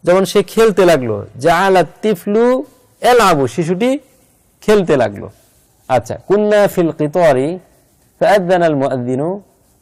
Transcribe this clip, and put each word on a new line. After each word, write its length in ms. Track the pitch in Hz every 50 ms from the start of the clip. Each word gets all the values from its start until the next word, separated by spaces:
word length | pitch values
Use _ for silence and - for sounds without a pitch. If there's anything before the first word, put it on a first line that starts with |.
| _
যেমন 220 | 165 175 190 196
সে 180 | 180 - 208 196
খেলতে 420 | - - 214 226 226 196 185 190
লাগলো। 400 | 175 165 143 127 117 107 101 104 - - -
জাআলাত 480 | 123 165 165 170 190 196 190 185 170 147 - -
তিফলু 640 | - 214 214 170 - 202 208 220 233 240 254 262 294 - _ _ _ _ _ _
ইয়ালআবু, 460 | - 226 247 240 220 190 170 147 135 123
শিশুটি 520 | - - 170 156 185 180 233 254 262 294 _ _ _ _ _ _ _ _ _ _ _ _
খেলতে 340 | - - 214 214 185 - 160 135
লাগলো। 320 | 117 107 101 98 - 104 - _ _ _ _ _ _ _ _ _ _ _
আচ্ছা, 280 | 131 123 - - -
কুন্না 520 | - _ - 185 208 214 208 208 208 202 196
ফিল 240 | 196 190 170 160
কিতারি 680 | 147 - 151 147 147 185 175 160 - - 135 147 180 185 - _ _ _ _ _ _ _ _ _ _ _
ফাআযানাল 560 | 180 160 190 214 180 175 185 180 170 165 151
মুআযযিনু 680 | 139 131 139 135 131 120 123 131 123 147 170 190 202 196 _ _ _ _ _ _ _